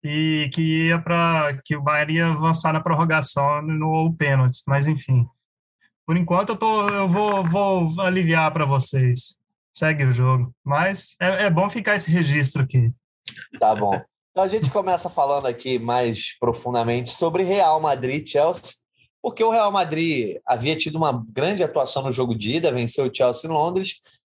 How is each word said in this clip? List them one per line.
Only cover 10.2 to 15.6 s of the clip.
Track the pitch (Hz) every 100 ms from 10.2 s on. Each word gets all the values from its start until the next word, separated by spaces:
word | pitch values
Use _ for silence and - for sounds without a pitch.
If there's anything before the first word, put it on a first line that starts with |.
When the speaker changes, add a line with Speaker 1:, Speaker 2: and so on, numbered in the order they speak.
| 127 131 123 -
Speaker 1:
Mas | 139 143 185 196 - -
é, | 180 190 208
é |
bom | 165 202
ficar | 233 208 208
esse | -
registro | 175 147 147 135 139
aqui. | 131 131 117 - _ _ - - - -
Speaker 2:
Tá | 110
bom. | 104 104 185 - _ _
Então | 180
a | 190
gente | 214 143
começa | 208 185 175 175
falando | - 139 143 135
aqui | 117